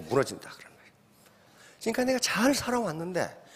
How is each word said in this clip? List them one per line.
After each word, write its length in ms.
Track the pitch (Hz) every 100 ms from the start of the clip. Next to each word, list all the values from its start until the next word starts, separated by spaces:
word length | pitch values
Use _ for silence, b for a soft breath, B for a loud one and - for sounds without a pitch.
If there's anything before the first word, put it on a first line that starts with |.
| 85
무너진다, 420 | 131 131 95 -
그런 220 | - -
말이에요. 200 | - - - _ _ b b b b b b
그러니까 240 | 220 226
내가 140 | 254 262
잘 360 | - 185 254
살아왔는데 880 | 269 - 247 214 156 170 175 117 - B